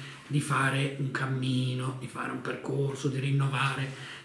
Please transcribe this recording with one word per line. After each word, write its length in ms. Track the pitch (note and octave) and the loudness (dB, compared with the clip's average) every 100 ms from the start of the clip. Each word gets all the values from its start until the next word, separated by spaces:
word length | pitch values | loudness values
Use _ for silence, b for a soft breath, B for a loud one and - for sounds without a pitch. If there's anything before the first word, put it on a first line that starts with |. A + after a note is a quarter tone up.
| B B - | B B -2
di 140 | D3 | 0
fare 560 | - C3+ C3+ C3+ C#3 C#3 | 2 2 4 2 0 0
un 120 | C3+ | -2
cammino, 880 | - C3 C3 B2+ B2+ B2+ B2+ C3 B2+ | 0 0 0 2 2 2 0 -2 -4
di 60 | B2+ | -8
fare 260 | A#2+ B2+ | -6 -4
un 80 | C3 | -4
percorso, 680 | - - - C3 C#3 C#3 C#3+ | -4 -4 -2 2 2 2 0
di 100 | C3 | 0
rinnovare 920 | C3+ C#3 C3+ B2+ C3+ C3+ C3+ - - - | 2 4 4 2 0 0 -4 -6 -10 -12